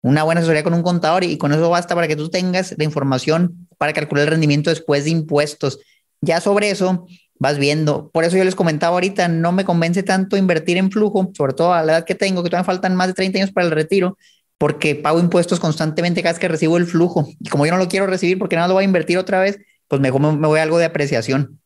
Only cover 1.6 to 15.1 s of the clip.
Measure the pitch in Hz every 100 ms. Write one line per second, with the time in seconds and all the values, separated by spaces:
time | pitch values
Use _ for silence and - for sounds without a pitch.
1.6 | 165 175 170 170 165 151 156 185 185 180
2.6 | 190 - 151 151 139 131 - 160 180 -
3.6 | - _ 147 156 151 143 147 160 151 143
4.6 | 156 160 - 143 147 165 151 147 147 -
5.6 | 139 - _ _ _ _ 151 165 196 202
6.6 | 208 190 185 180 - - _ _ 135 147
7.6 | 139 151 151 143 - 165 165 185 185 190
8.6 | 175 151 170 180 185 196 175 165 170 185
9.6 | 190 175 165 175 196 190 190 196 190 165
10.6 | 156 175 190 214 214 202 185 - 139 135
11.6 | 170 175 160 165 170 190 196 185 175 175
12.6 | 180 185 190 185 185 185 190 190 190 190
13.6 | 180 156 156 196 180 196 _ _ _ _
14.6 | 147 147 156 147 147